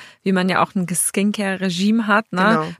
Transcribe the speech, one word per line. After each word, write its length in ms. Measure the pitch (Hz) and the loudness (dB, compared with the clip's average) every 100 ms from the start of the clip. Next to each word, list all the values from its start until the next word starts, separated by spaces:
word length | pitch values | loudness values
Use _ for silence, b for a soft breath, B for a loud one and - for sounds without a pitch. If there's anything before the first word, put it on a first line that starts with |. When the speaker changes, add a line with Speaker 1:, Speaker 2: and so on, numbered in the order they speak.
| B B | B B
Speaker 1:
wie 100 | 190 | -2
man 160 | 190 185 | 0 2
ja 120 | 175 | 0
auch 140 | - 196 | 0 -2
ein 100 | 170 | -2
Skincare-Regime 1160 | 170 - - 202 202 196 185 190 175 202 226 214 | -2 -2 0 0 0 -4 -4 -4 0 2 2 2
hat, 240 | 208 226 | 0 0
ne, 280 | 175 196 190 | 0 2 2
Speaker 2:
Genau. 140 | 160 170 | -2 -6